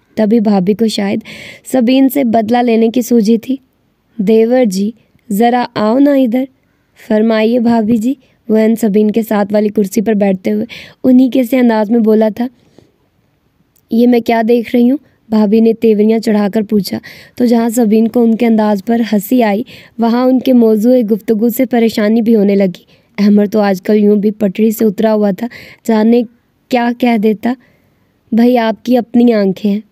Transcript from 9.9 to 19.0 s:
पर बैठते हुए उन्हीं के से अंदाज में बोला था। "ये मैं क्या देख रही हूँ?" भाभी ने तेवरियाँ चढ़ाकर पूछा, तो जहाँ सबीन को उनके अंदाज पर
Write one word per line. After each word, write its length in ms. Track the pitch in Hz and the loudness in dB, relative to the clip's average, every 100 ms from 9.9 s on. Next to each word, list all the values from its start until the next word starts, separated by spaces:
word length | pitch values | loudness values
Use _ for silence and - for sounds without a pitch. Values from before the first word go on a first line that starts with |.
| 226 | -2
पर 140 | 208 | -2
बैठते 360 | 208 202 190 214 | 0 0 -2 -4
हुए 160 | 214 226 - - _ | -6 -6 -14 -20 _
उन्हीं 260 | 262 254 262 | 2 4 2
के 140 | 262 | 0
से 120 | 240 262 | -2 0
अंदाज 340 | 240 220 208 | 2 0 0
में 120 | 233 | 0
बोला 280 | 220 220 220 | 2 2 0
था। 180 | 208 254 - _ _ _ _ _ _ _ _ _ _ _ _ _ | -2 -8 -10 _ _ _ _ _ _ _ _ _ _ _ _ _
"ये 140 | 226 240 | 0 2
मैं 160 | 240 | 2
क्या 200 | 226 226 | 0 0
देख 320 | 220 240 220 | 0 0 0
रही 140 | 247 240 | 0 2
हूँ?" 100 | 294 - _ - | 0 -6 _ -4
भाभी 300 | 220 208 226 | -2 2 2
ने 120 | 226 | 2
तेवरियाँ 460 | 220 226 208 214 226 | 2 0 2 2 0
चढ़ाकर 440 | 220 208 202 226 | 0 -2 -2 -2
पूछा, 380 | 208 208 185 226 - - - - | -2 -2 -4 -10 -14 -20 -14 -4
तो 100 | 240 | 0
जहाँ 240 | 233 233 | 0 0
सबीन 360 | 226 220 220 226 | 0 0 2 0
को 160 | 247 | 0
उनके 240 | 233 220 233 | 0 2 0
अंदाज 360 | 220 214 208 | 0 0 -2
पर 200 | 226 233 | -2 -4